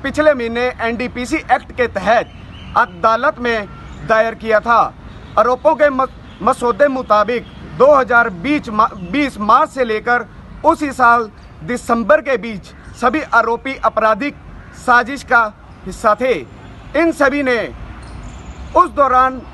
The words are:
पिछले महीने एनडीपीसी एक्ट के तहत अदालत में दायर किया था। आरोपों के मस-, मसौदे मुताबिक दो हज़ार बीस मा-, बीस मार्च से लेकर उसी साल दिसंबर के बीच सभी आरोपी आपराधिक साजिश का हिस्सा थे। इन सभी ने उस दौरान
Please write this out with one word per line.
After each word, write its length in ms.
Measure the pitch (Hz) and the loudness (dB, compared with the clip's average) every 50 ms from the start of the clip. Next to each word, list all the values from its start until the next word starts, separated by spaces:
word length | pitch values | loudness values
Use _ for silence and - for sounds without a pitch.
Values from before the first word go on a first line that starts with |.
| - | -6
पिछले 300 | 269 - 294 302 311 294 | -6 -2 0 2 2 2
महीने 400 | 254 233 233 233 233 247 254 - - | 0 -4 -4 -4 -2 -2 -2 -4 -4
एनडीपीसी 540 | 226 226 233 214 247 240 - 247 247 233 285 | -4 -4 -2 -4 -6 -6 -6 -8 -6 -4 -4
एक्ट 360 | 311 - - 240 285 - - | -6 0 0 -2 -2 -2 -10
के 160 | - - 247 | -4 -4 -4
तहत 420 | 226 - 196 180 196 233 233 170 - - - - - - - - - - | -2 -2 -4 0 2 2 2 0 -4 -12 -20 -20 -18 -18 -18 -18 -2 0
अदालत 580 | - 233 233 185 170 165 220 226 233 254 302 311 233 | 0 0 0 -2 0 0 2 2 2 0 -2 -2 -2
में 280 | 240 240 233 220 202 180 - - - - - - - | -4 -2 -2 -2 -4 -8 -14 -18 -18 -18 -16 -14 -2
दायर 280 | - 220 220 220 226 220 | 0 2 2 2 0 -2
किया 240 | - 208 220 220 214 | -8 -2 2 2 2
था। 340 | - 233 233 220 156 120 - - - - - - - - - - | 2 4 2 4 2 2 -2 -12 -20 -20 -20 -18 -20 -4 2 2
आरोपों 360 | 220 240 254 254 - 294 320 | 2 2 2 2 2 2 4
के 140 | 330 302 294 | 4 2 2
मस-, 220 | 269 254 - 254 - - - - - - | 2 0 -4 -4 -4 -16 -20 -20 -16 -2
मसौदे 460 | 185 226 262 - 247 240 233 - 285 | 0 0 0 0 0 -2 2 2 2
मुताबिक 560 | 294 262 262 240 185 208 208 208 196 247 226 - - - - - - - | 2 2 -2 0 2 2 2 4 2 -2 -4 -6 -10 -18 -18 -16 -14 0
दो 180 | 151 240 285 302 | 4 6 6 6
हज़ार 340 | 269 254 190 247 240 233 233 | 6 4 4 4 4 4 2
बीस 400 | 185 170 170 269 302 302 - 247 | -2 -6 -2 -2 -2 -2 -2 -4
मा-, 240 | 214 214 220 - - | 0 0 0 0 0
बीस 440 | 202 180 170 185 285 294 269 - | -10 -12 -6 -2 -2 -2 -2 -4
मार्च 320 | 196 214 208 226 269 311 - | -6 0 2 4 4 4 0
से 160 | - 269 254 | -2 -4 -2
लेकर 400 | 226 214 214 - 240 240 240 226 - - - - - - - - | -2 -2 -4 0 0 -2 -2 -2 -6 -16 -20 -20 -18 -18 0 2
उसी 260 | 302 330 - 302 277 | 2 2 2 -2 -6
साल 380 | 254 - 254 233 233 240 233 208 - - - - - - 151 | 0 4 4 6 6 4 2 -4 -10 -20 -20 -20 -20 -16 -8
दिसंबर 580 | 160 240 240 - - 240 233 226 190 294 311 | -6 -6 -6 -2 -2 -2 -2 2 2 2 2
के 160 | 233 285 269 | 2 -2 -4
बीच 260 | 220 185 233 220 185 - - - - - - - - | -4 -4 -8 -10 -12 -14 -16 -20 -20 -20 -20 -10 -2
सभी 200 | 233 254 240 311 | -2 0 0 -2
आरोपी 540 | 277 - - 233 220 226 233 226 - 269 269 | -4 0 0 2 2 2 -2 -4 -6 -8 -8
आपराधिक 600 | - - 233 - 220 214 220 220 196 277 285 - - - - - - - - - - - | -2 -4 -2 -2 0 0 0 0 0 -2 -8 -8 -10 -20 -20 -20 -20 -20 -20 -20 -8 0
साजिश 380 | - 240 240 247 214 277 269 - | 2 2 2 2 0 -8 -12 -4
का 300 | - 247 233 226 214 208 - - - - - - | 2 2 2 2 0 -6 -14 -20 -20 -20 -16 -14
हिस्सा 300 | 180 175 - - 220 208 214 | -14 -12 0 2 2 2 2
थे। 120 | 247 262 226 156 120 - - - - - - - - - - | 2 0 0 -2 -4 -10 -18 -20 -20 -20 -20 -20 -20 -4 0
इन 140 | 285 339 330 | 0 0 0
सभी 320 | 311 - 285 269 262 294 285 | 2 2 0 0 2 0 0
ने 300 | 254 247 226 190 175 180 - - - - - - - - - - - - - - - - - - - - | 0 0 0 -2 -6 -8 -12 -16 -16 -16 -16 -18 -16 -16 -16 -16 -16 -16 -16 -18 -18 -16 -16 -16 0 2
उस 140 | 320 359 311 | 2 2 4
दौरान 520 | 208 - 285 254 247 254 254 262 262 254 220 - | 4 2 2 4 4 4 4 2 0 -4 -14 -16